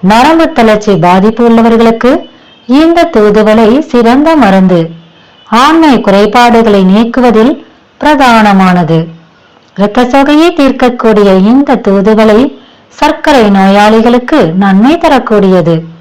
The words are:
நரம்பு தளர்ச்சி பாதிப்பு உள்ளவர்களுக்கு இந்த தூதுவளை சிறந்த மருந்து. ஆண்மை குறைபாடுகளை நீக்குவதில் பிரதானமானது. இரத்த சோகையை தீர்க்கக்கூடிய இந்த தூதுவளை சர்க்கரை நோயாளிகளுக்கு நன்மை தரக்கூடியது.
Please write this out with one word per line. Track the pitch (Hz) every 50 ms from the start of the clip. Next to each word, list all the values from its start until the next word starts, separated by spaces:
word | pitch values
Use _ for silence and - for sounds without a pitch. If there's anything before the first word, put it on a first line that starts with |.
| - 185
நரம்பு | 214 226 254 302 330 330 330 285 - -
தளர்ச்சி | 233 220 214 208 - 208 196 165 156
பாதிப்பு | 175 180 190 190 214 220 - 233
உள்ளவர்களுக்கு | 233 226 226 226 233 226 226 233 226 226 233 - 247 277 349 - - - - - - - _ _ - 247 277
இந்த | 320 330 339 349 339 339 -
தூதுவளை | 226 208 208 202 214 208 214 214 220 226 208 233 277
சிறந்த | 311 - - 240 233 226 247 269 302 330 330
மருந்து. | 311 254 196 190 190 190 185 180 170 165 165 - - - - - - - _ _ _ _ -
ஆண்மை | - 226 262 294 320 330 320 302 254 220 -
குறைபாடுகளை | 208 196 196 208 208 208 247 240 240 226 233 226 220 202 196 190 185
நீக்குவதில் | 190 208 233 233 233 262 247 247 208 214 220 262 320 - - - _ _ _ _ _ _
பிரதானமானது. | - 294 302 277 269 247 233 226 214 208 196 190 185 185 180 175 175 156 165 160 - - - - - _ _ _ _ _ _ _ _ _ _
இரத்த | - 196 208 208 247 247 240 -
சோகையை | 277 277 294 294 302 320 349 349 320
தீர்க்கக்கூடிய | 277 269 233 - 262 254 247 - - 226 214 208 202 196 190 190 190 208
இந்த | 240 269 285 302 269 - - 208
தூதுவளை | 196 202 196 214 220 208 220 220 208 214 262 285 - - - - - _ _ _ - -
சர்க்கரை | 294 302 302 - - 320 294 262 220 208
நோயாளிகளுக்கு | 196 196 190 190 196 202 208 214 220 226 220 240 240 247 247 - 320 302 208 160 165 185 202
நன்மை | 196 190 190 214 262 320 349 -
தரக்கூடியது. | 320 294 254 240 - 220 208 196 190 185 180 165 160 165 165 - - - -